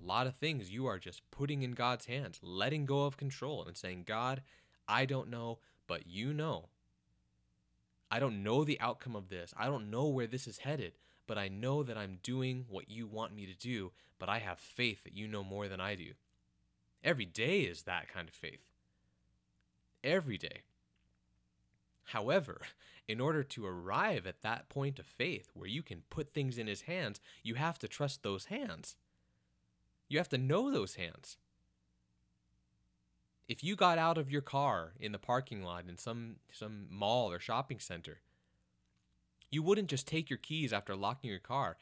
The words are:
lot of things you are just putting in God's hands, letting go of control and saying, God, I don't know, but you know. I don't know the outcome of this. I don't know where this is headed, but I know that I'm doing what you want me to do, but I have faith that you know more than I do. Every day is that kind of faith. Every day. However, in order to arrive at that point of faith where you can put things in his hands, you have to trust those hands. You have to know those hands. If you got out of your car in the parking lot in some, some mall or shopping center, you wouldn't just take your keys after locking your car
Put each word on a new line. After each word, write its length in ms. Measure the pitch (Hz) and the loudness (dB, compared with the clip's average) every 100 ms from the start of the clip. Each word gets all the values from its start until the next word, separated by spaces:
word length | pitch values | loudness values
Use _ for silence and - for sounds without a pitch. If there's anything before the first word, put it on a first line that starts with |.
lot 240 | 87 104 127 | 2 2 2
of 80 | 131 | 2
things 340 | 156 147 92 | 0 0 -2
you 160 | 104 131 | -2 -2
are 140 | 98 | -2
just 280 | 90 - - | -6 -12 -12
putting 300 | - 143 143 | -4 0 0
in 100 | 127 | 0
God's 340 | 120 120 123 - | 2 2 2 0
hands, 320 | 127 120 85 | -4 -4 -8
letting 440 | 90 90 113 151 139 | -6 2 2 4 4
go 180 | 139 | 4
of 120 | 143 139 | 4 0
control 480 | 139 135 131 139 87 | -4 -2 -4 -4 -6
and 100 | 85 | -6
saying, 280 | 95 90 87 | -6 -6 -2
God, 360 | 110 123 135 135 - _ _ - | 0 0 0 -6 -18 _ _ 2
I 180 | 110 | 4
don't 240 | 131 135 117 | 6 2 -2
know, 300 | 120 117 117 _ _ - | -4 -4 -6 _ _ -4
but 180 | 85 82 | -4 -4
you 260 | 92 120 | -4 -2
know. 360 | 151 156 98 80 _ _ _ _ _ _ _ _ _ _ _ _ _ - | 0 0 -2 -6 _ _ _ _ _ _ _ _ _ _ _ _ _ -2
I 120 | 113 | 2
don't 240 | 135 104 | 4 2
know 180 | 101 127 | 4 6
the 180 | 151 139 | 6 4
outcome 360 | 113 117 - 110 | 0 0 -4 -8
of 120 | 90 | -6
this. 240 | 92 87 - | -8 -8 -2
I 100 | 113 | 0
don't 240 | 139 104 | 0 -2
know 160 | 110 147 | 2 2
where 220 | 131 117 | 2 0
this 180 | 127 123 | -2 -6
is 120 | 107 | -6
headed, 340 | 135 147 90 - _ _ - | -4 -4 -4 -10 _ _ -6
but 120 | 107 | -2
I 100 | 98 | -2
know 340 | 98 123 143 | -2 0 0
that 140 | 135 110 | 0 -4
I'm 220 | 98 92 | -6 -6
doing 440 | 104 127 127 127 123 | -4 0 0 -2 -4
what 220 | 95 - | -8 -8
you 160 | 107 113 | -8 -6
want 280 | 107 110 | -4 -4
me 120 | 104 98 | -6 -10
to 100 | 92 | -8
do, 360 | 120 120 92 - - - | -4 -2 -4 -8 -20 -6
but 100 | 90 | 0
I 100 | 110 | 0
have 200 | 104 87 | 0 -6
faith 460 | - - 120 101 | -6 2 2 2
that 120 | - 98 | -6 -10
you 100 | 107 | -6
know 160 | 107 | -4
more 240 | 95 98 101 | -2 -2 -2
than 120 | 92 | -2
I 140 | 95 | -2
do. 180 | 101 82 - _ _ _ _ _ _ _ _ | -2 -6 -14 _ _ _ _ _ _ _ _
Every 240 | - 151 95 | 2 4 2
day 340 | 85 120 196 | 2 4 4
is 220 | 120 82 | 4 0
that 260 | - 90 - | -2 -2 -2
kind 200 | 95 82 | -6 -8
of 60 | |
faith. 260 | - 80 - - _ _ _ _ _ _ _ _ _ _ _ _ _ | -8 -10 -10 -16 _ _ _ _ _ _ _ _ _ _ _ _ _
Every 360 | 131 185 147 98 | 2 2 2 -2
day. 240 | - - - _ _ _ _ _ _ _ _ _ _ _ _ _ | -4 -8 -14 _ _ _ _ _ _ _ _ _ _ _ _ _
However, 560 | - 117 107 180 143 - - - - - - | -6 0 4 4 4 -4 -12 -16 -20 -12 -4
in 120 | 110 | 0
order 220 | 135 156 | 2 2
to 240 | 135 - 101 | 0 -2 -4
arrive 600 | 90 87 113 208 151 92 | -4 0 2 2 2 -2
at 160 | - | -4
that 260 | 110 117 - | -2 -4 -4
point 300 | 139 139 135 | -2 -2 -2
of 80 | - | -8
faith 440 | - - - - | -4 -2 -2 -8
where 140 | - 92 | -10 -4
you 140 | 127 | -4
can 200 | 160 90 - | -4 -10 -8
put 220 | - 147 | -6 -4
things 260 | - 135 120 | 0 0 0
in 80 | 110 | -2
his 160 | 101 | -4
hands, 380 | - 180 135 101 - - | -4 -2 -2 -4 -12 -10
you 140 | 113 113 | -4 0
have 220 | 160 165 | 0 0
to 80 | 104 | -4
trust 340 | - 143 135 | -2 -2 0
those 240 | 107 98 - | -2 -2 -4
hands. 500 | 220 269 82 - - _ _ _ _ _ _ _ _ _ _ - | -4 -4 -6 -10 -12 _ _ _ _ _ _ _ _ _ _ -2
You 100 | 147 | 0
have 100 | 175 | 2
to 100 | 127 | 2
know 320 | 131 170 269 | 4 4 4
those 240 | 190 95 | 2 0
hands. 420 | - 87 78 - - _ _ _ _ _ _ _ _ _ _ _ _ _ _ _ _ _ _ _ _ - | -2 -6 -6 -14 -16 _ _ _ _ _ _ _ _ _ _ _ _ _ _ _ _ _ _ _ _ -8
If 140 | 120 | -4
you 140 | 156 202 | -2 4
got 220 | 180 165 | 6 8
out 200 | 160 165 | 6 4
of 120 | 135 | 2
your 100 | 143 | 0
car 520 | 139 139 143 101 82 92 | 0 2 4 2 0 -6
in 140 | 107 | -6
the 60 | 104 | -4
parking 440 | - 123 135 107 | 2 2 2 -4
lot 220 | 90 87 90 | -6 -6 -8
in 100 | 87 | -8
some, 380 | - 117 117 113 - | -6 -6 -6 -12 -16
some 340 | - 107 107 101 | -10 -8 -8 -10
mall 400 | 95 104 123 110 | 0 6 6 4
or 80 | 87 | 0
shopping 400 | - 117 139 117 | 0 0 0 -4
center, 420 | - 87 80 76 _ _ _ _ _ _ _ _ _ _ _ _ - | -6 -8 -8 -14 _ _ _ _ _ _ _ _ _ _ _ _ -4
you 120 | 147 | 2
wouldn't 260 | 156 202 190 | 6 6 4
just 200 | 131 - | 0 0
take 200 | 160 151 | 0 0
your 100 | 123 | -2
keys 340 | - 156 139 | -2 0 2
after 240 | 104 - 98 | 2 0 0
locking 340 | 98 131 - | 0 0 -4
your 80 | 95 | -6
car 380 | - 131 113 82 | -2 0 0 -2